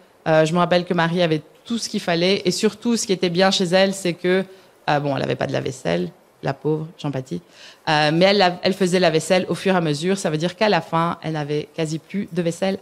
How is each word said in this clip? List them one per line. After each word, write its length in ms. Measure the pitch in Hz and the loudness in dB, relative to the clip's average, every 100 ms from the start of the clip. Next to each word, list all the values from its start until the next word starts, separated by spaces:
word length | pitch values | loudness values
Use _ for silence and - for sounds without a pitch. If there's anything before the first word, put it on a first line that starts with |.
| _ _ - | _ _ 2
euh, 160 | 156 | 4
je 80 | 156 | 4
me 60 | 175 | 2
rappelle 260 | 170 180 | 2 2
que 80 | 175 | 2
Marie 300 | 175 165 175 | 0 0 2
avait 180 | 175 156 - _ | 0 0 -4 _
tout 140 | - 233 | -8 -6
ce 100 | - | -4
qu'il 120 | 208 | -6
fallait 420 | - 170 180 196 | -2 0 2 2
et 60 | - | 0
surtout, 480 | 175 214 - 240 226 | 0 -2 -2 -2 -2
ce 80 | - | -2
qui 80 | |
était 160 | 185 180 | -2 0
bien 200 | 170 190 | 4 2
chez 140 | 190 | 4
elle, 300 | 185 185 196 | 2 2 2
c'est 180 | 196 180 | 0 -4
que, 320 | 165 180 185 190 - - _ - | -2 0 0 0 -10 -20 _ -2
euh, 100 | 147 | 0
bon, 160 | 147 135 | 0 -2
elle 60 | |
avait 120 | 135 | -2
pas 120 | 131 143 | -2 -2
de 60 | |
lave-vaisselle, 580 | 135 135 127 170 170 175 - _ _ | -4 -6 -6 -4 -2 -4 -10 _ _
la 100 | - | -8
pauvre, 340 | 139 147 156 160 - | -6 -4 -4 -6 -10
j'empathie, 420 | 151 131 131 175 - - - - - | -8 -8 -8 -12 -12 -20 -20 -12 -2
euh, 220 | 151 151 | 2 4
mais 140 | 160 185 | 4 4
elle, 100 | 208 | 4
la, 240 | 180 175 | 2 2
elle 120 | - | -4
faisait 260 | 196 185 185 | 0 0 2
la 80 | 180 | 2
vaisselle 380 | 160 - 185 - | 2 2 0 0
au 60 | |
fur 200 | 170 190 | -4 0
et 40 | 185 | 0
à 20 | |
mesure. 380 | 165 147 175 196 | 0 -2 -2 -2
Ça 100 | 180 | -2
veut 80 | 156 | -2
dire 180 | 170 | -4
qu'à 140 | - 214 | 0 0
la 140 | 180 | 0
fin, 340 | - 165 170 - | 0 -2 -2 -4
elle 100 | 160 | -6
n'avait 360 | 156 143 147 - | -6 -4 -6 -6
quasi 240 | - 160 156 | -6 -4 -4
plus 300 | - 190 202 | -6 -8 -6
de 120 | 165 | -4
vaisselle 360 | 170 170 190 196 | -2 -2 -2 -4